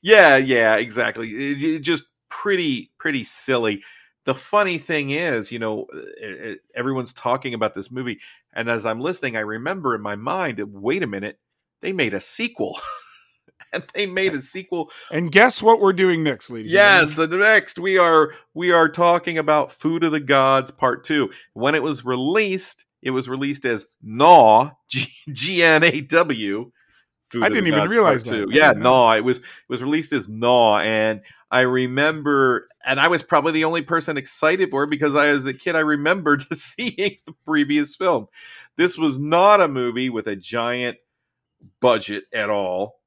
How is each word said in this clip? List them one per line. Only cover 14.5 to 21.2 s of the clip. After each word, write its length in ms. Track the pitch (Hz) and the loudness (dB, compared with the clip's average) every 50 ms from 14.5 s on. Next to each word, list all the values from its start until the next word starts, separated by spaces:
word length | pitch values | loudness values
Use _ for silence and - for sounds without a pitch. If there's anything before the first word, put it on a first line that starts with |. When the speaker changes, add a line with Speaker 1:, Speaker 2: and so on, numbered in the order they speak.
| - 190 185 _ 180 170 151 - - - - - | -14 -14 -10 _ -8 -8 -8 -8 -12 -20 -18 -8
Speaker 2:
And 200 | - 156 175 165 | -6 -4 -4 2
guess 300 | 139 190 226 254 - - | 4 6 6 6 2 2
what 180 | 202 220 233 220 | 4 4 4 6
we're 140 | 202 190 190 | 4 2 2
doing 300 | 175 190 185 175 160 156 | 2 2 2 2 0 -2
next, 260 | 147 127 104 - - | -2 -4 -4 -10 -14
ladies 220 | 120 113 110 165 | -14 -12 -8 0
and 40 | 170 | 4
Speaker 1:
Yes, 420 | 196 208 202 196 180 160 147 151 | 6 6 8 8 6 4 2 0
Speaker 2:
gentlemen? 160 | 156 165 160 170 | -2 -2 -2 0
Speaker 1:
and 80 | 185 | 2
next 360 | 202 214 220 202 196 - - | 4 4 4 4 2 0 -12
we 220 | - 175 190 190 185 | -6 -4 0 2 4
are, 340 | 180 170 165 156 151 156 - - _ _ _ | 4 6 6 4 4 2 -2 -18 _ _ _
we 160 | 156 175 175 | -4 0 2
are 180 | 175 170 160 156 | 4 4 4 2
talking 480 | 156 170 175 175 175 170 170 180 170 | 2 2 2 2 2 2 -2 -4 -4
about 340 | 160 151 151 151 151 139 - | -2 0 2 2 0 0 -4
Food 320 | - - - 151 165 165 170 | -8 -6 -4 -4 -2 0 0
of 80 | 160 | 0
the 80 | 151 151 | -2 -4
Gods 520 | 143 135 143 135 131 135 135 135 127 - | 0 2 2 4 4 4 2 2 0 -4
Part 320 | - _ - 127 123 131 - | -6 _ -2 -2 -2 -2 -4
Two. 260 | - 156 147 | -4 -2 -2